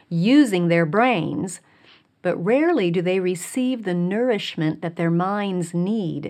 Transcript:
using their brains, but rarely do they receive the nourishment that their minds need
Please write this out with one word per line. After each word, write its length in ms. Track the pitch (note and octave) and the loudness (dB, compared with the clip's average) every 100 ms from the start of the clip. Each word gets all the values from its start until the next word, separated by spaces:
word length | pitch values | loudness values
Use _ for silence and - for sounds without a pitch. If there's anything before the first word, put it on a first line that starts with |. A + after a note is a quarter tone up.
| _ | _
using 600 | E3+ G3+ C#4+ B3+ F#3 E3+ | 0 4 6 6 2 4
their 160 | E3+ D#3+ | 4 4
brains, 760 | G3+ B3+ G3 D3+ D3 F3 - _ _ _ - _ _ | 4 2 2 -2 -4 -6 -10 _ _ _ -20 _ _
but 220 | F3+ F3 | -4 -2
rarely 460 | F3+ C4 E4 D#4 F3 | 0 2 2 2 2
do 120 | F3 | 0
they 180 | F3 F#3+ | 0 0
receive 640 | F3+ F3 - C4 B3+ B3+ | -2 -4 -6 -4 -2 -2
the 100 | F#3+ | -4
nourishment 880 | F3 F3 G#3 B3 G#3 - - D#3 D#3 | -2 -2 0 0 -2 -4 -2 -2 -2
that 140 | E3+ E3 | -8 -4
their 160 | E3+ | 0
minds 600 | E3+ F#3 G#3 G3+ F3+ E3+ | 0 0 -2 -4 -4 -4
need 540 | F3 F#3 A3+ E3+ D3 | -2 -2 -2 -4 -6